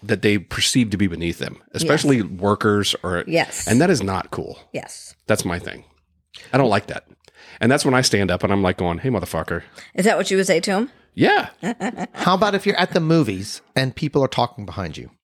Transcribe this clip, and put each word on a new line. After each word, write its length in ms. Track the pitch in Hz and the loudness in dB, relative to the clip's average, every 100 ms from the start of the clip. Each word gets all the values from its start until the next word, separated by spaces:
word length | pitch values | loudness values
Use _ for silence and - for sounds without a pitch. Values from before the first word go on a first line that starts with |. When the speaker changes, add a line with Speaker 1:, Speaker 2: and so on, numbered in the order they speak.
Speaker 1:
that 180 | 104 107 | -2 0
they 160 | 110 104 | 2 0
perceive 520 | 85 - 107 139 113 | -2 -4 0 2 0
to 60 | 98 | 0
be 100 | 98 | -2
beneath 320 | 82 85 82 | -2 -6 -4
them, 220 | 69 - _ | -8 -10 _
especially 440 | - 160 147 147 131 | -6 0 2 4 2
Speaker 2:
Yes. 80 | 95 | 0
Speaker 1:
workers 720 | 90 98 104 110 104 98 - | -2 0 2 4 2 2 -2
or 200 | - 87 - | -2 -4 -2
Speaker 2:
Yes. 380 | 165 - - - | -2 -2 -6 0
Speaker 1:
and 120 | 113 | 4
that 80 | 175 | 4
is 140 | 160 | 2
not 260 | 98 95 87 | 0 -4 -4
cool. 280 | - 78 - - | -8 -10 -12 -14
Speaker 2:
Yes. 420 | 143 - - - - - | -14 -12 -18 -20 -20 -2
Speaker 1:
That's 180 | 107 98 | -2 0
my 120 | 87 | -4
thing. 260 | - - - _ _ _ _ - - | -6 -14 -18 _ _ _ _ -20 -4
I 40 | 131 | 0
don't 120 | 131 | 2
like 180 | 104 - | 2 -2
that. 180 | - _ - _ _ - - | -12 _ -20 _ _ -20 -2
And 100 | 113 | 2
that's 140 | 143 151 | 4 4
when 80 | |
I 80 | 127 | 2
stand 280 | 127 104 98 | 4 2 2
up 140 | 90 | 0
and 80 | 101 | 0
I'm 80 | 101 | 2
like 160 | 95 92 | 2 0
going, 220 | 90 85 | -2 -2
"Hey, 100 | 131 | -2
motherfucker." 540 | 113 82 82 76 85 - - - - | -2 -2 -6 -4 -6 -8 -20 -16 0
Speaker 2:
Is 100 | 196 | 2
that 120 | 175 | 2
what 120 | 196 | 2
you 80 | 196 | 0
would 100 | 190 | 2
say 120 | 180 | 0
to 120 | - | 2
him? 200 | 190 254 _ _ - | -2 -2 _ _ 0
Speaker 1:
Yeah. 320 | 156 403 - - | 2 2 -2 -8
Speaker 2:
<laughs> 460 | 175 233 190 - 180 | -10 -6 -8 -8 -12
Speaker 3:
How 220 | - - 185 | -4 0 2
about 200 | 208 196 | 2 0
if 100 | 202 | 0
you're 100 | - | 0
at 120 | 180 | 0
the 60 | 185 | 0
movies 600 | 160 165 117 95 98 - _ - | 2 4 2 -2 -8 -12 _ -2
and 200 | 131 - | -2 -2
people 260 | 147 147 | -2 0
are 60 | 135 | 0
talking 380 | - 120 - 101 | 0 -2 -2 -14
behind 320 | - 90 73 | -10 -10 -10
you? 140 | 60 _ | -16 _